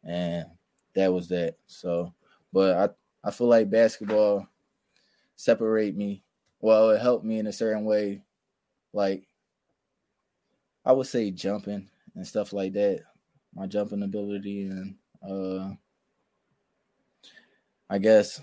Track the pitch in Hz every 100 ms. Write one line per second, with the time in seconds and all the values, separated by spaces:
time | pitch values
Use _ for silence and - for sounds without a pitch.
0 | 82 87 87 85 80 _ _ _ _ -
1 | 95 90 87 90 82 - _ - 90 85
2 | 87 _ _ _ _ 95 95 90 104 -
3 | _ _ - - 120 117 107 110 113 -
4 | 104 107 107 101 98 _ _ _ _ _
5 | _ _ _ _ - 113 113 110 107 95
6 | 104 98 _ _ _ _ 110 110 110 107
7 | 123 120 107 110 107 98 113 110 107 107
8 | 104 101 _ _ _ _ _ _ _ 104
9 | 98 98 _ _ _ _ _ _ _ _
10 | _ _ _ _ _ _ _ _ - 135
11 | 127 123 107 92 95 104 101 101 95 _
12 | - - 92 107 101 101 95 98 101 90
13 | - _ _ _ _ - 95 101 101 101
14 | 98 104 101 101 101 101 98 95 98 98
15 | _ _ 98 98 95 95 95 98 _ _
16 | _ _ _ _ _ _ _ _ _ _
17 | _ _ - - _ _ _ _ _ 101
18 | 104 110 104 -